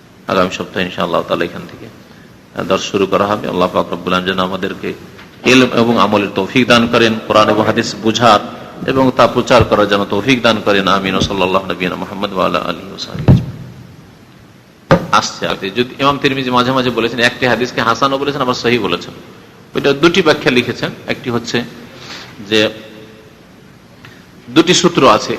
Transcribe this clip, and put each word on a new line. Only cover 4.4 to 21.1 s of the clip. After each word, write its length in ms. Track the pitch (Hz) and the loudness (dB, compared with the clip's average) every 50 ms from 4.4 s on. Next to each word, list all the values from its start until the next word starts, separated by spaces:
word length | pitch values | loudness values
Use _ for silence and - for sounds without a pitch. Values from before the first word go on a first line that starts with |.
| 92 92 95 90 92 95 92 - - 92 90 - - - - - - - - - - | -2 -4 -4 -6 -6 -6 -8 -8 -8 -8 -8 -10 -14 -20 -20 -20 -20 -20 -12 -4 2
ইলম 240 | 123 127 131 127 123 - | 4 4 4 4 4 2
এবং 200 | 117 117 117 117 107 | 2 2 2 4 2
আমলের 320 | 92 101 104 104 101 92 - | 2 4 2 2 0 0 -2
তৌফিক 280 | 98 95 92 - 131 120 | -4 -2 0 0 2 2
দান 160 | 117 123 117 117 | 4 4 4 4
করেন, 260 | 117 120 117 117 113 113 110 - | 2 2 2 2 2 0 -2 -2
কোরআন 200 | - 104 104 107 107 | 2 4 4 4 4
এবং 140 | 107 107 107 | 2 2 2
হাদিস 240 | 107 107 117 110 - - | 0 0 0 -2 -4 -4
বুঝার 440 | 98 98 110 110 113 123 117 107 104 - - - - - - - - - | -4 -2 -2 0 4 4 4 4 4 2 -4 -14 -16 -16 -16 -14 -8 -4
এবং 160 | - 131 135 135 127 - | -2 0 2 2 2 4
তা 80 | - 123 | 2 2
প্রচার 340 | - - 127 110 - 135 120 107 | 2 2 0 2 4 4 4 4
করার 240 | - 113 104 104 | 4 2 2 2
যেন 140 | 101 101 101 101 | 2 2 0 0
তৌফিক 320 | - 107 101 101 131 135 120 | -2 -2 -2 0 0 0 2
দান 160 | 113 117 110 107 92 | 2 2 2 2 2
করেন। 200 | 107 101 98 95 | 2 2 2 2
আমিন। 260 | 92 95 98 95 95 95 | 2 0 0 0 0 -2
ওয়া 100 | 95 92 - | -2 -2 -2
সাল্লাল্লাহু 360 | 101 98 90 92 95 95 95 | -2 0 0 2 0 0 -2
নবিয়ানা 300 | 92 87 87 92 90 85 | -4 -6 -4 -4 -4 -4
মুহাম্মদ 360 | 85 92 92 101 95 101 101 98 | -6 -8 -10 -8 -6 -6 -4 -2
ওয়া 120 | 92 90 | -2 -2
আলা 140 | 90 87 82 | 0 -2 -2
আলিহি 300 | - - 82 - - 95 | -4 -4 -8 -8 -10 -14
ওয়া 100 | 92 - | -14 -14
সাহবিহি 300 | - - - - - - | -12 -10 -10 0 4 4
আজমাইন। 140 | - - - - - - - - - - - - - - - - - - - - - - - - - - - - - - - - - - - - | 4 4 4 -2 -10 -14 -16 -18 -18 -20 -20 -20 -20 -20 -20 -20 -20 -20 -20 -20 -20 -20 -20 -20 -20 -20 -20 -20 -20 -6 0 0 0 0 2 0
আসছে 320 | - 107 - - - - - | 0 0 0 -2 -6 -4 -4
আগে 200 | 82 92 - - 98 | -4 -4 -4 -6 -6
যদি 220 | 95 113 123 127 123 - | -2 -2 -4 -2 -2 0
ইমাম 180 | 139 143 143 | 0 0 2
তিরমিজি 320 | 139 139 143 135 135 131 123 | 2 0 0 0 -2 -2 0
মাঝে 220 | 123 123 120 127 | 2 2 2 2
মাঝে 180 | 135 131 123 127 | 2 0 0 0
বলেছেন, 300 | 117 113 113 117 123 123 | 0 0 0 0 0 2
একটি 260 | 117 120 120 - 131 | 0 0 0 0 0
হাদিসকে 360 | 123 117 113 127 120 - - | 0 2 2 0 -2 -2 -2
হাসানও 360 | 117 113 117 - 139 151 139 | 0 0 0 2 0 0 0
বলেছেন, 240 | 139 139 143 139 147 | 0 -2 -2 -2 -2
আবার 160 | 135 123 123 - - | -2 -2 -2 -2 0
সহিহ 160 | 117 120 117 | 0 0 0
বলেছেন। 320 | 101 92 87 90 - - - - - - - - - - - - - - - | 0 -2 -4 -4 -6 -10 -16 -18 -18 -20 -20 -20 -20 -20 -20 -20 -14 -8 -4
ওইটা 140 | - 135 143 139 | -2 0 0 2
দুটি 280 | 139 156 175 170 190 | 4 4 2 4 4
ব্যাখ্যা 300 | 175 156 143 - - 151 | 4 4 2 2 2 0
লিখেছেন। 400 | 127 123 120 - 113 - 151 170 - - - | 2 2 0 0 -4 -6 -6 -8 -8 -8 -8
একটি 220 | - | -8